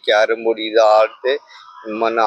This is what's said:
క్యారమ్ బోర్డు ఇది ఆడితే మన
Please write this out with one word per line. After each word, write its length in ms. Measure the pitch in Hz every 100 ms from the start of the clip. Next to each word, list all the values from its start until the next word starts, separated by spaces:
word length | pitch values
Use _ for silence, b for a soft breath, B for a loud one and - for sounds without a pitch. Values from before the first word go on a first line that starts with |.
క్యారమ్ 400 | - 107 110 113
బోర్డు 180 | 113 110
ఇది 200 | 110 107 110
ఆడితే 440 | 107 110 - 127 143 _ B B - 110
మన 240 | 107 113 113